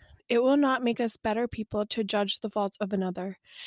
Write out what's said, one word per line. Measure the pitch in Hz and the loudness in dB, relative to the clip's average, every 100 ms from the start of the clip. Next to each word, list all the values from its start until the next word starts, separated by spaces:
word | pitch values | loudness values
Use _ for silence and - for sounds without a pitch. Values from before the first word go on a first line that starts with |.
| - - - | -20 -12 0
It | 233 | 2
will | 254 285 | 4 6
not | 269 254 | 4 2
make | 240 233 | 0 0
us | 233 - | -2 -2
better | 220 220 240 | -2 -2 -2
people | - 214 208 | -4 -4 -2
to | 208 233 | -2 -2
judge | 202 208 202 - | 0 0 0 -2
the | 208 | -4
faults | 208 202 - | -2 -2 -2
of | 196 | -2
another. | 196 185 185 190 - _ - | -2 -2 -4 -8 -10 _ -18